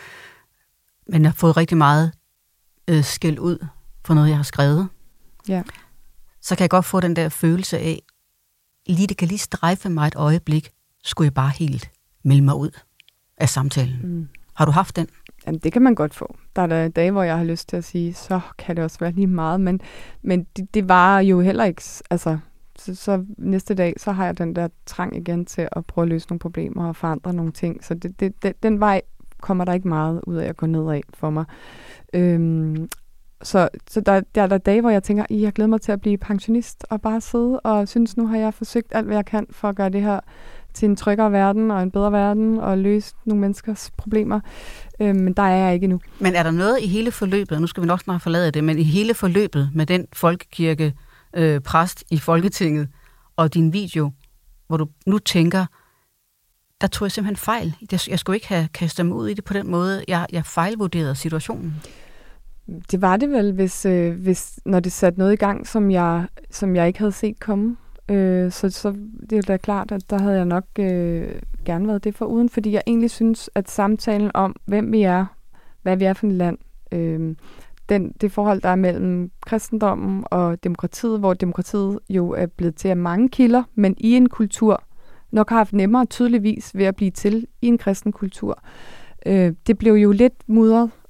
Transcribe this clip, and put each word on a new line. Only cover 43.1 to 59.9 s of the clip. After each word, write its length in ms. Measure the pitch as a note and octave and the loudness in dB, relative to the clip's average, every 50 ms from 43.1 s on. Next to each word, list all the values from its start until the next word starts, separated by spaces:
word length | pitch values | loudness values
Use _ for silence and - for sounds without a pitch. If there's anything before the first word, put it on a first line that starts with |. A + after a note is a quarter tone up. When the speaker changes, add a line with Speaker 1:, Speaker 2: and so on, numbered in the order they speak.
| - - - | -12 -8 -4
Speaker 2:
nogle 160 | A3+ G#3 G3+ | -2 0 2
menneskers 500 | G3+ G3 G3+ - - A3 G#3 - - - - | 2 0 -2 -4 -6 -8 -8 -8 -10 -14 -14
problemer." 440 | - - G#3 A3 G#3+ G#3 G3 G#3 G#3+ - - - - - - - - - - - - | -12 -6 -2 0 0 0 0 -2 -4 -4 -6 -12 -16 -16 -16 -16 -16 -18 -14 -6 -2
Øhm, 180 | G#3+ G3+ G3 F#3+ | 0 0 2 2
men 140 | F#3 F#3 | 2 0
der 100 | F3+ G3+ | 2 2
er 140 | G3+ F#3+ F#3 F#3 F#3+ | 2 4 4 4 4
jeg 100 | F#3 F3 | 2 2
ikke 100 | F3 G3 | 2 2
endnu. 160 | F#3 F3+ F3 - - - - | 0 0 -2 -4 -10 -8 -2
Speaker 1:
Men 140 | G3 F#3 F3 | 0 0 2
er 80 | F3 | 2
der 80 | D#3+ E3 | 2 2
noget 280 | D#3+ F3 F#3 G#3+ B3+ B3+ | 2 2 2 2 2 2
i 40 | A3 | 0
hele 240 | F#3 F#3 A3 A3+ A#3+ | 0 0 0 -2 -2
forløbet, 500 | A#3 - G#3 F#3 F#3+ G3+ G3 - D#3+ D3+ | -4 -2 -2 0 0 0 -2 -2 -2 -2
nu 60 | E3+ | -2
skal 160 | E3+ - F#3+ | -2 -2 -2
vi 40 | E3+ | -2
nok 140 | E3+ F3+ F3 | 0 0 -2
snart 220 | - G3 F3+ E3+ | -2 -4 -6 -4
forlade 280 | - E3+ E3 F3 F3+ D#3 | -2 -2 0 0 0 0
det, 140 | D3 D3+ D3+ | 0 0 0
men 140 | D#3+ D#3 D#3 | 0 2 2
i 40 | |
hele 320 | D#3+ D#3 D3+ G3+ G#3+ A3+ A3+ | 2 2 2 2 2 0 0
forløbet 560 | - G3+ F3+ E3+ G3+ G#3 F3+ - C#3+ C#3 C#3 D3 | 0 -2 0 2 2 0 0 0 -2 -2 0 0
med 120 | D#3+ D#3 | -2 0
den 200 | D#3+ F3+ F3+ - - | 0 0 -2 -2 -6
folkekirke, 800 | - - - E3 F3 F3 - - - - E3 D#3+ D#3 D3+ D#3 D3 C3+ - - - _ _ _ _ - | -4 -2 0 0 0 -2 -6 -10 -6 -2 0 0 0 0 -2 -2 -4 -6 -12 -20 _ _ _ _ -2
øh, 240 | F3 D#3+ D#3 D3 C#3+ | 0 2 2 2 0
præst 440 | C#3 - - D#3+ E3+ F3+ - - - - | 0 0 2 2 2 0 -2 -10 -6 -4
i 80 | E3+ D3 | -4 -2
Folketinget 720 | - E3+ E3 E3 E3+ G3+ - - F#3+ D#3 D3+ D3+ D3 C#3 - _ _ _ _ _ _ _ _ | 0 2 2 2 2 0 0 0 0 0 0 0 -2 -4 -8 _ _ _ _ _ _ _ _
og 180 | - D#3+ D3+ - | 0 0 2 4
din 180 | E3+ E3 D#3+ | 4 4 4
video, 380 | E3 G#3 G3+ F3 - D#3+ D3 C#3 C3+ _ _ _ _ _ _ _ - _ _ | 2 0 -4 -4 -2 -2 -2 -2 -4 _ _ _ _ _ _ _ -20 _ _
hvor 100 | - E3 | -4 -2
du 120 | D#3+ D#3 D3+ - _ _ | -2 -2 -4 -8 _ _
nu 120 | F#3+ G3+ G#3 | 0 0 0
tænker, 480 | - - - F3 E3 E3+ F#3+ F#3+ F3+ - _ _ _ _ _ _ _ _ _ _ _ _ _ _ _ _ _ _ _ _ _ - | 0 0 2 2 4 4 2 0 -2 -2 _ _ _ _ _ _ _ _ _ _ _ _ _ _ _ _ _ _ _ _ _ -6
"Der 60 | F#3+ | -6
tog 180 | F#3+ - - G#3+ | -4 -4 -4 -4
jeg 80 | G3 | -4
simpelthen 240 | - A3 F#3+ G#3 G3+ | -4 -4 -4 -4 -4
fejl. 400 | - - G#3+ A3+ A#3 - E3 D3+ - A3 - | -4 -4 -4 -4 -4 -4 -6 -8 -8 -8 -6
Jeg, 80 | F#3+ F#3 - - | -4 -4 -4 -2
jeg 100 | G3 - | -4 -4
skulle 180 | - F#3+ F#3+ | -2 -2 -4
ikke 120 | A3 - - | -4 -4 -2
have 200 | G3+ E3 D#3+ D#3 - | -2 -2 -2 -2 -4
kastet 320 | - F3 D#3 - - F3 | -4 -4 -4 -2 -2 -2
mig 100 | F3 G3+ | -2 -2
ud 120 | A#3 A3 G#3+ | -2 -4 -4
i 60 | G3+ | -6
det 100 | G#3 - | -6 -6
på 80 | - | -4
den 180 | G3+ G3 - - | -4 -4 -4 -2
måde. 340 | F3 F3 F3+ F#3+ | -2 0 0 0